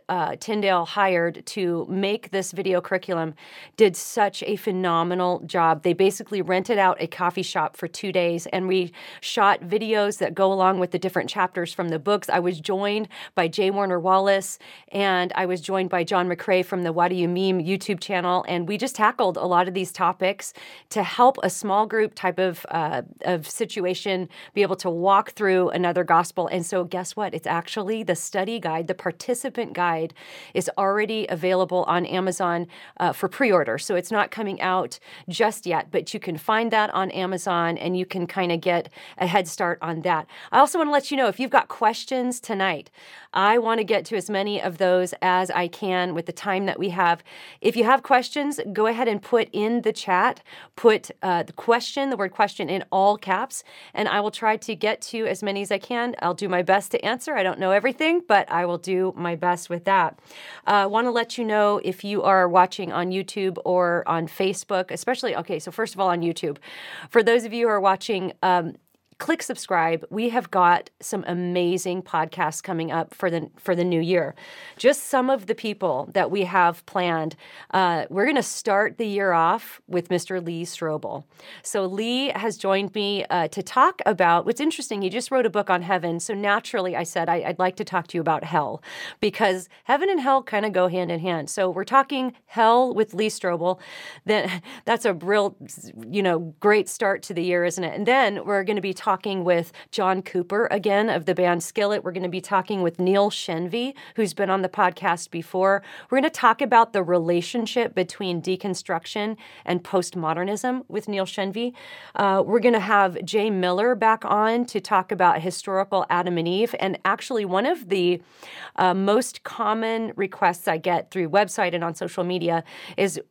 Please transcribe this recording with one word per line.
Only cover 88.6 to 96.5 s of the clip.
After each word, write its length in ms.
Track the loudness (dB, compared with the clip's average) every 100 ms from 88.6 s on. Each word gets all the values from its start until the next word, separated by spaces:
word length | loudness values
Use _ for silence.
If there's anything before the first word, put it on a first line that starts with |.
| -2 -6 -12 -14 -14 -4
because 500 | -4 0 0 0 -6 -10
heaven 260 | 0 2 2
and 100 | 0
hell 220 | 2 2
kinda 260 | 0 -2 0
go 200 | 2 2
hand 220 | 0 -2
in 100 | -2
hand. 280 | -2 -4 -4
So 220 | -2 -2
we're 140 | -2
talking 500 | 2 2 2 0 -4 -6
hell 480 | _ 2 6 6 4
with 220 | 2 -2
Lee 140 | -2 -4
Strobel. 520 | -2 -4 -2 -2 -4 -8 -18 -18 -8 0
Then 340 | 0 0 -6 -10
<laughs> 120 | -8
that's 220 | -2 0 0
a 80 |
real, 420 | -2 0 2 2 -4 -16 -18 -18 -18 -6
you 160 | 0
know, 320 | 2 2 -2